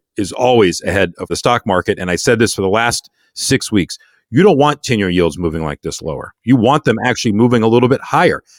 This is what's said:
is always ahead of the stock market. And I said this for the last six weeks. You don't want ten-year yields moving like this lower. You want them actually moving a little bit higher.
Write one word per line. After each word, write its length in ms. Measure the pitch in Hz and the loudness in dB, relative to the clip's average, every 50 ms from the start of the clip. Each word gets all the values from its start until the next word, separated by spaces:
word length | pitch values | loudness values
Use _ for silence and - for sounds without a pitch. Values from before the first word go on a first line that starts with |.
| _ _ _ - | _ _ _ -8
is 140 | 101 85 | -6 -6
always 500 | - - 127 123 127 117 104 90 82 - | -4 -2 0 2 4 4 4 4 2 -2
ahead 320 | - 98 87 98 92 85 85 - | -4 -2 0 0 0 -2 -4 -8
of 100 | 92 - | -10 -8
the 60 | 85 | -6
stock 300 | - - 131 120 117 - | -2 -2 0 0 -2 -2
market. 320 | 110 95 90 87 - 101 - | -2 0 0 0 -2 -4 -4
And 140 | 90 90 | -4 -4
I 60 | 87 82 | -4 -2
said 200 | - - 120 110 | 0 0 2 2
this 160 | 113 101 - | 2 0 0
for 80 | - | -2
the 80 | 98 95 | -2 0
last 400 | 95 110 117 120 117 - - _ _ _ _ _ - | 0 0 0 -2 -4 -6 -8 _ _ _ _ _ -14
six 380 | - - - 135 127 - - | -8 -4 -2 -2 -2 -2 0
weeks. 260 | 110 101 85 - - - _ _ _ _ _ - | 0 0 0 -2 -6 -16 _ _ _ _ _ -4
You 120 | 113 123 - | 0 2 4
don't 160 | 208 170 135 | 4 4 4
want 240 | 143 147 147 139 - | 2 2 0 -2 -4
ten-year 260 | - 123 107 101 92 | -4 -2 -2 0 0
yields 300 | 87 90 85 82 71 85 | 2 2 2 0 0 -2
moving 240 | 90 82 78 82 80 | -4 -4 -4 -4 -6
like 180 | 76 69 - | -6 -8 -8
this 200 | - 82 69 - | -10 -10 -10 -10
lower. 320 | - 82 73 64 - - - _ - | -10 -10 -10 -10 -10 -14 -18 _ 0
You 120 | 113 131 | 2 2
want 280 | 127 104 120 143 151 - | 4 4 4 2 2 2
them 140 | 135 110 110 110 | 0 -2 0 -2
actually 280 | 127 117 - - 120 | -4 -2 -2 -2 -2
moving 320 | 98 104 117 123 120 117 110 | 0 2 2 4 4 2 2
a 40 | 113 | 2
little 220 | 113 123 123 123 | 2 4 2 2
bit 120 | 131 123 | 0 -2
higher. 420 | - - - 151 180 156 78 - - _ _ | -4 -2 -2 0 2 0 0 -2 -8 _ _